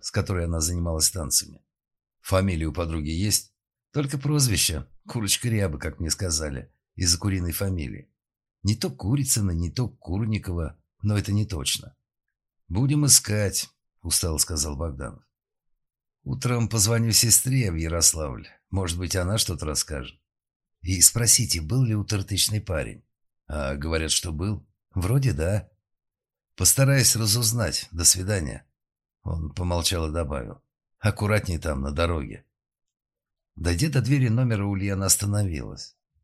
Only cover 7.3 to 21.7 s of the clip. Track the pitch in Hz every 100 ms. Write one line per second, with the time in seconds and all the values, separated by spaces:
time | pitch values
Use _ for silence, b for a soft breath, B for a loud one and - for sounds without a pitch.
7.3 | 95 87 80 98 90 65 - - _ _
8.3 | _ _ _ 98 104 190 - 92 139 135
9.3 | 117 98 82 85 - 120 - - 92 110
10.3 | 104 - 85 76 - _ _ 104 104 101
11.3 | 101 107 85 69 - - _ _ _ _
12.3 | _ _ _ - 90 135 151 143 - -
13.3 | 104 101 - - _ _ _ 85 - 90
14.3 | 78 - 78 76 71 82 69 69 - _
15.3 | _ _ _ _ _ _ _ _ _ 139
16.3 | 127 123 120 110 113 104 117 113 101 117
17.3 | - 127 131 107 80 80 85 - 82 73
18.3 | 57 - - - 95 90 87 90 95 90
19.3 | 107 - 82 76 69 - 71 60 - _
20.3 | _ _ _ _ _ 80 92 - 117 117
21.3 | - 80 87 78